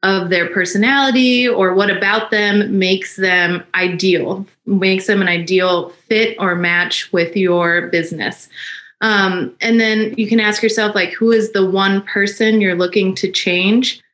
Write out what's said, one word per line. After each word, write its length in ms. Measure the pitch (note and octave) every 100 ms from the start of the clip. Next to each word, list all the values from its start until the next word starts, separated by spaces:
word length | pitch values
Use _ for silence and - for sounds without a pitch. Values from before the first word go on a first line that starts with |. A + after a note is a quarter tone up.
of 260 | F#3 F#3+ F3
their 200 | F3 E3+
personality 960 | - F3+ G3+ A3+ C#4 C4+ B3+ B3+ B3 B3
or 260 | A3+ F#3+
what 160 | F#3 G3+
about 400 | F#3+ G3 A3 G#3+
them 480 | G#3+ G#3 G3+ G3+ G3
makes 380 | F#3 F#3+ - -
them 440 | F#3+ F3+ F3 F3 - F#3
ideal, 720 | F#3 E3+ F#3+ F3 - F#3+ G3 _ -
makes 400 | G3 F#3+ F#3+ F#3+
them 140 | G3+
an 60 | F#3+
ideal 640 | F3 E3+ F#3 F#3 F3+ - - _
fit 280 | A3 A3 A3+
or 160 | F#3 F3
match 560 | F3 F3 F3 - -
with 220 | F#3 E3+ G3+
your 500 | F#3 F3 E3+ F3 F3
business. 580 | E3+ E3 D3+ - - - - - - - _
Um, 520 | A3 G#3 F#3+ F#3 D#3 -
and 200 | A3+ A3+
then 320 | A3 A3 G#3+ A3
you 100 | G#3
can 120 | A3+
ask 240 | G#3+ G#3
yourself, 320 | A3 A3 G#3+ G#3
like, 160 | F3
who 200 | - A3+
is 200 | A3+ G#3+
the 180 | G#3 F#3+
one 320 | F#3+ G3 G3
person 580 | G3 G#3 G3+ G3+ A3 A3
you're 120 | G3 F3
looking 380 | F3+ G#3 F#3+ F#3+
to 140 | F#3+
change? 680 | F#3 - F3+ F#3+ A3+ C4 - _